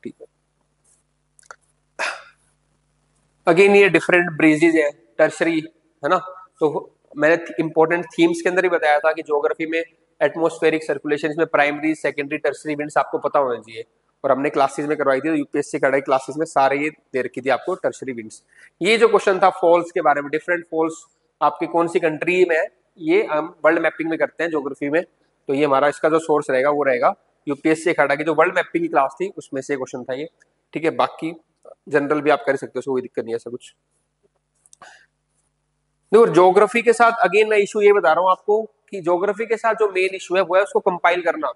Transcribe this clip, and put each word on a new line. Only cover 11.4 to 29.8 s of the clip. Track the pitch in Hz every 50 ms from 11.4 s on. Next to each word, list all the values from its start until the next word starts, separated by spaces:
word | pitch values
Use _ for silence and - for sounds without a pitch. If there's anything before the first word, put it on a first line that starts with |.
| 160
primary, | 156 - 151 143 147 147 147 147 156 156
secondary, | - - 147 139 143 143 139 151
tertiary | 147 - 147 139 - - 151 151
winds | 147 147 151 -
आपको | 147 135 - -
पता | 156 - 143 - 147
होना | 139 127 120 117
चाहिए, | 107 113 113 113 113 - _ _ _ _ _ _ -
और | 135
हमने | 131 131 139 151
classes | - 151 135 135 - - 147
में | 147 151
करवाई | 143 143 135 135 131
थी, | 131 156
तो | 160
यूपीएससी | 147 143 - - 143 143 - - 147
कढ़ाई | 143 135 135 143
classes | 135 151 135 135 - - 156
में | 151 160
सारे | 123 - 139 135 135 135
ये | 143 147 156
दे | 151 _ _ _ - 127
रखी | 123 131 - -
थी | 123 135
आपको | 127 120 - 180 180
tertiary | 180 - 139 117 - - 127
विंड्स। | 127 117 110 107 - - _ _ _ _ - _ _ _
ये | 165 190 220
जो | 226 226
question | 220 202 196 - 214 190 185
था | 190 185
false | 180 - - 170 170 175 170 170
के | - 185
बारे | 160 151 143 147
में, | 143 143
different | 143 156 - - 175 170 170 -
false | - 160 160 160 - - - _ _ _ _ _ _ _
आपकी | 151 151 147 - 170
कौन | 160 - 170 170
सी | 165 165 170
country | 165 160 156 143 - 160 180 185 185
में | 175 165
है, | 156 180 - - _ _ _ _
ये | - 165 156 170 202 220
हम | 147 151 151 156 170 180 _ -
world | 156 165 165
mapping | 165 156 - - 156 165
में | 160 151
करते | 147 131 - - 156
हैं | 170
geography | 160 151 131 139 135 - 147 143
में, | 147 165 185 - _ _ _ _ _ _ _
तो | - 139
ये | 135 151
हमारा | 147 135 135 139
इसका | 147 143 - - 160
जो | 156 160
source | 160 160 151 147 147 -
रहेगा | 135 127 131 147
वो | 147 147 143
रहेगा | 139 127 120 131 175 202 - _ _ _ _ _
यूपीएससी | 147 139 - - 160 160 160 160 180
अखाड़ा | 165 - 147 139 143
की | 147 156
जो | 165 156
world | 147 160 180 185
मैपिंग | 180 165 - - 170 170
की |
क्लास | 160 - 143 139 135 - -
थी | 180 196 -
उसमें | 156 - - - 135
से | 135 - 143
क्वेश्चन | 131